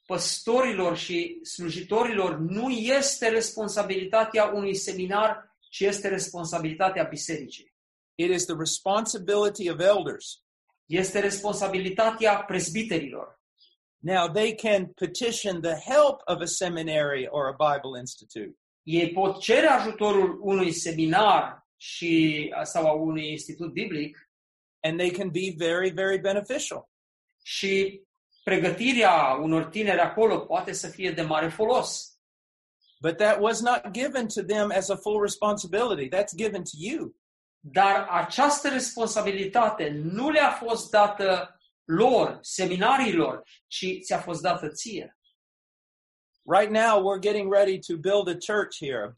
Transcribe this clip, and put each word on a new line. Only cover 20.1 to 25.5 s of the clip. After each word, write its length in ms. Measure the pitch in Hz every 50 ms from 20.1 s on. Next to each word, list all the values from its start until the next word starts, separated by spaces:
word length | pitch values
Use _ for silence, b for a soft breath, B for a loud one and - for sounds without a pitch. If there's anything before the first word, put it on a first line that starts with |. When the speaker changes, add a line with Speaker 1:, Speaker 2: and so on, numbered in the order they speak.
| 196 196 185 175 - -
Speaker 1:
unui 300 | 202 196 196 190 180 165
seminar 960 | 165 - - 165 160 160 160 160 170 202 220 202 180 151 135 - - - _ _ _
și, 760 | _ - - - - 175 170 165 160 156 156 151 151 151 - - - 156
sau 220 | - - 170 160
a 60 | 156
unui 380 | 151 156 160 160 156 156 156 156
institut 420 | 151 151 - - 156 156 170 147
biblic. 580 | - 185 220 185 160 147 151 156 - - _ _ _ _ _ _ _ _ _ _ _ _ -
Speaker 2:
And 140 | 160 165
they 140 | 175 180 180
can 180 | 180 196 196 185
be 240 | 151 180 190 190